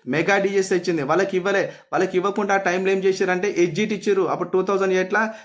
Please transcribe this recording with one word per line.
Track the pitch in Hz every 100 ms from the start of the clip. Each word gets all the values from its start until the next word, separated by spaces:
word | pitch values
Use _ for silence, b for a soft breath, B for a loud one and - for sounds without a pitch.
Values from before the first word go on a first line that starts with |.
| 127
మెగా | 147 170 196
డిఎస్సి | 196 196 190 180
ఇచ్చింది, | 180 165
వాళ్ళకి | 135 170 190 185
ఇవ్వలే. | 190 196 147 B B
వాళ్ళకి | 147 185 180
ఇవ్వకుండా | 196 202 202
ఆ | 196
టైంలో | 185 185 190
ఏం | 196
చేశారంటే | 190 190 185 180 208 214
ఎగ్జిట్ | 175 151 214
ఇచ్చారు. | 208 208 190
అప్పుడు | 156 151 175
టూ | 190
థౌజండ్ | 185 190 190
ఎయిట్లా | 185 185 208 220 B